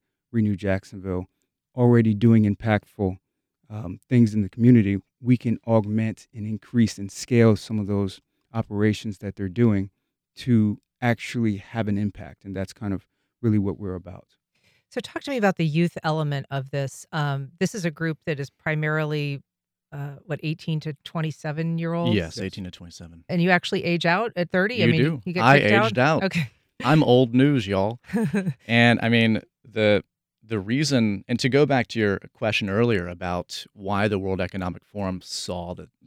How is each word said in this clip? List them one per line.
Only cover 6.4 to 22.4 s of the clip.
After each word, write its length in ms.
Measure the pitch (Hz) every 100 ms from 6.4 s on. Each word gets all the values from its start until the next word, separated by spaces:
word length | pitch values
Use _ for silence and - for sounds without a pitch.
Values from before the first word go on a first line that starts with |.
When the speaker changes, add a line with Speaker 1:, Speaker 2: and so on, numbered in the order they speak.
Speaker 1:
increase 540 | 107 110 - 120 110 -
and 140 | 98
scale 420 | - - 120 113
some 240 | 101 - 110
of 80 | 98
those 340 | 101 98 - _ _ _
operations 640 | 113 - 104 107 107 113 98
that 180 | 101 98
they're 120 | 98
doing 420 | 87 120 101 95 _ _ _ _
to 460 | - - 117 107 101 _ -
actually 580 | 120 113 - 123 113 98
have 280 | - 117 107
an 120 | 101
impact. 460 | 104 - 76 -
And 120 | 101 95
that's 160 | 92
kind 200 | - 104
of 140 | 92 - _ _ _
really 180 | 117 107
what 200 | 98 87
we're 160 | 101
about. 320 | 92 90 92 _ _ _ _ _ _ _
Speaker 2:
So 120 | -
talk 220 | - 330
to 80 | -
me 60 | 262
about 180 | 202
the 120 | - 160
youth 300 | 151 170 -
element 440 | 165 156 147 143 131
of 220 | 139 135
this. 340 | 143 135 - -
Um, 400 | 160 147 139 135 -
this 160 | 190 220
is 80 |
a 80 | 170
group 260 | 151 165 151 -
that 140 | 143
is 100 | 139
primarily, 920 | _ - 156 151 156 151 151 143 139 - _ _ _ _
uh, 260 | 143 143 139 -
what, 120 | 147
eighteen 380 | 156 165 - 156
to 120 | 156 143
twenty-seven 760 | - 170 160 - 156 151 165 165
year 160 | 165
olds? 200 | 170 170
Speaker 3:
Yes, 220 | 104 82
Speaker 1:
Yes. 80 | -